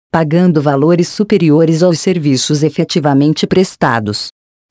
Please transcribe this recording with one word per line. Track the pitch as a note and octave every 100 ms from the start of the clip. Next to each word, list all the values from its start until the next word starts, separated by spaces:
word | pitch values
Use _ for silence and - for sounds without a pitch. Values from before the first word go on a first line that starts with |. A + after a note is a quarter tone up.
| -
pagando | E3 D#3 E3 F3+ D#3
valores | D3 C#3 D3+ F3 F3
superiores | - G#3 G3+ E3 D3 D#3+ D#3+
aos | F3+ D#3+
serviços | - F3+ D3 B2+ - D3
efetivamente | D3+ D3+ D#3+ - D3 C#3 D3 D3+ -
prestados. | F#3 F#3+ - D3+ A#2 G#2+ G#2 - _ _ _ -